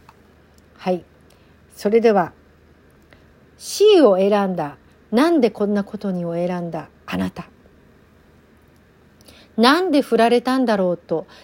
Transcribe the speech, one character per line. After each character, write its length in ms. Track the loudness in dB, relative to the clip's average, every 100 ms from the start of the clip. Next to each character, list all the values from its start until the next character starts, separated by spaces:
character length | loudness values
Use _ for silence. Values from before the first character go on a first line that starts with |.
| -20 _ _ _ _ _ _ _
は 140 | -6
い。 120 | -6 -6 _ _ _ _ _ _
そ 140 | -8 0
れ 120 | 2
で 120 | 4
は、 200 | 2 0 -6 _ _ _ _ _ _ _ -20 _ _ _ _
C 460 | -14 2 4 6
を 160 | 6 4
選 300 | 2 0 -2
ん 80 | -4
だ、 200 | -8 -12 _ _ _
な 200 | 0 2
ん 100 | 2
で 100 | 0
こ 160 | -2 -4
ん 60 |
な 100 | -4
こ 140 | -6 -10
と 140 | -8
に 160 | -6 -6
を 80 |
選 300 | -6 -4 -6
ん 60 | -8
だ 200 | -12 -14 _ -12
あ 100 | -8
な 140 | -8
た。 180 | -10 -18 _ _ _ _ _ _ _ _ _ _ _ _ _ _ _ _ _ -20 -20 -12 0
な 240 | 2 2
ん 100 | 0
で 120 | -2
振 160 | 0 0
ら 100 | 2
れ 120 | 0
た 160 | 0 -2
ん 100 | -2
だ 100 | -2
ろ 140 | -2
う 60 | -6
と 300 | -6 -8 -8 -20